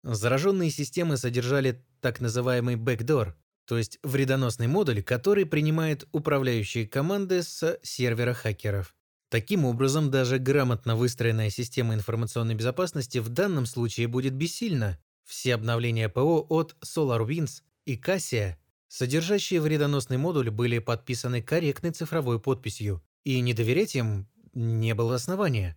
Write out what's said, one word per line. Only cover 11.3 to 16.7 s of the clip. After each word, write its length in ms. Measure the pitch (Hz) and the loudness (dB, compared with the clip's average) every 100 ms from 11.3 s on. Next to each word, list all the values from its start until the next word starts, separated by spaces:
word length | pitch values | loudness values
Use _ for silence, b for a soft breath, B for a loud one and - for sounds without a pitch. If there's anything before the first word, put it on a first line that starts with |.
| 110 110 | 2 0
система 440 | - 120 - 117 | -2 -6 -2 0
информационной 600 | 110 101 113 117 - 113 110 | 0 -2 -4 -2 -2 -2 0
безопасности 640 | 117 131 180 156 120 127 | -2 0 -2 -2 -4 -4
в 100 | 113 | -2
данном 380 | 120 202 160 117 | 0 2 2 -2
случае 420 | - 117 - 120 | -2 -2 0 0
будет 260 | 123 131 | 0 -2
бессильна. 640 | 131 165 - 233 147 107 87 _ _ - | -2 -4 -4 -2 0 0 -4 _ _ -16
Все 280 | - 127 | -4 0
обновления 540 | 120 110 117 120 113 110 | 0 2 0 0 0 0
П 140 | 123 | 2
О 240 | 143 165 156 | 4 2 2
от 300 | 160 156 | 0 0